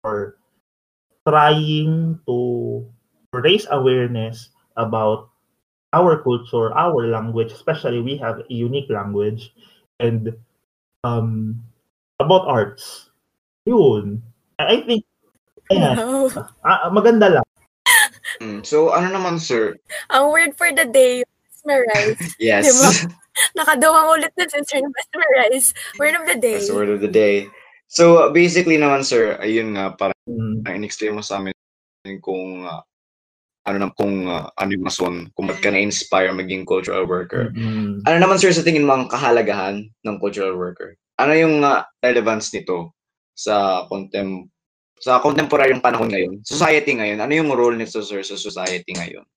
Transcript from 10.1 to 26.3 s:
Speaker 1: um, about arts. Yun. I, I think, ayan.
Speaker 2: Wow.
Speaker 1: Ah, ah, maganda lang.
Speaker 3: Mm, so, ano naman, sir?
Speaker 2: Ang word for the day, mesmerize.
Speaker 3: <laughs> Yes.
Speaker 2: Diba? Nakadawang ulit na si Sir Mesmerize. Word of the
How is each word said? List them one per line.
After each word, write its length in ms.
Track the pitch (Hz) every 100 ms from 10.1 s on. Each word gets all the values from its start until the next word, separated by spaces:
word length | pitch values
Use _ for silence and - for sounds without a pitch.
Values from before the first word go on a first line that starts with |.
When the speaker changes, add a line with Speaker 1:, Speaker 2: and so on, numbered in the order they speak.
| 113 110 117 _ _ _ _ _ _ 123
Speaker 1:
um, 480 | 117 113 110 110 117 - _ _ _ _ _
about 240 | 143 185 185
arts. 640 | 123 101 - - - _ _ _ _ _ _
Yun. 560 | - 240 143 107 101 107 - _ _ -
I, 180 | 151 240
I 0 |
think, 240 | - 226 - _ _ _ _ _ _
ayan. 240 | 196 143 127
Speaker 2:
Wow. 320 | 226 269 262 - - _ -
Speaker 1:
Ah, 120 | 233 170
ah, 60 |
maganda 480 | 202 214 233 202 156
lang. 80 | - _ _ _ - - - - - -
Speaker 3:
Mm, 240 | 110 104 -
so, 240 | 151 160
ano 180 | 160 180 190
naman, 240 | 185 170
sir? 400 | 160 120 107 - _ - -
Speaker 2:
Ang 160 | - 294
word 220 | 311 339 -
for 160 | 349 294
the 100 | 277
day, 380 | 262 254 247 247 _ _ -
mesmerize. 560 | 294 277 240 208 208 220 170 -
Speaker 3:
<laughs> 20 |
Yes. 300 | 226 208 269
Speaker 2:
Diba? 480 | 254 - 175 175 - _ - - 359
Nakadawang 640 | 311 285 311 320 311 320
ulit 80 | 320 -
na 80 | 349
si 160 | 294 294
Sir 80 | 294
Mesmerize. 960 | 285 269 - 311 311 262 220 262 - - - -
Word 160 | 294 339
of 40 |
the 80 | 330